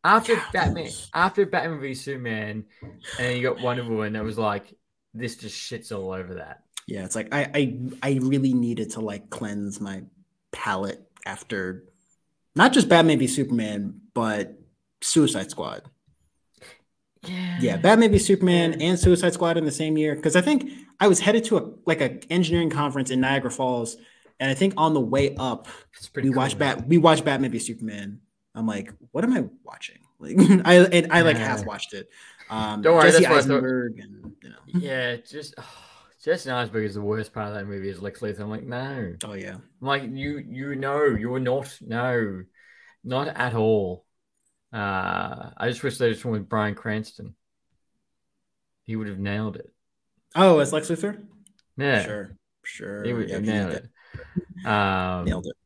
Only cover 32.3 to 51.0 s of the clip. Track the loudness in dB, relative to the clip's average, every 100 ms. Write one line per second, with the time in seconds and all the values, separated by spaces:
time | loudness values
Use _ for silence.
32.3 | -20 -10 -6 -4 2 6 10 10 10 8
33.3 | 6 4 0 0 -2 -4 -8 -16 -18 -20
34.3 | -20 -20 -20 -6 -4 -2 -4 -4 -6 -10
35.3 | -16 -16 -18 -20 -20 -20 -20 _ _ -2
36.3 | -2 -2 -4 -2 -4 -4 -4 -4 -4 -4
37.3 | -8 -8 -8 -10 -8 -8 -8 -12 -8 -8
38.3 | -8 -8 -10 -8 -8 -8 -8 -8 -10 -12
39.3 | -12 -12 -14 -20 _ -4 -4 -4 -8 -8
40.3 | -8 -10 -12 -10 -6 -4 2 2 2 -2
41.3 | -2 -2 -2 -4 -16 -8 -4 0 0 -2
42.3 | -6 -14 _ _ _ _ _ -6 -4 -4
43.3 | -4 -2 0 2 2 0 -8 _ _ _
44.3 | _ _ _ _ -6 -4 -2 -2 -4 -4
45.3 | -8 -14 -6 -6 -4 -6 0 0 0 -4
46.3 | -6 -2 -2 -2 -4 -6 -6 -6 -14 -18
47.3 | -18 _ _ _ _ _ _ _ _ _
48.3 | _ _ _ _ _ -10 -8 -8 -6 -6
49.3 | -4 -6 -8 -16 _ _ _ _ _ _
50.3 | 4 6 6 4 -2 -4 -4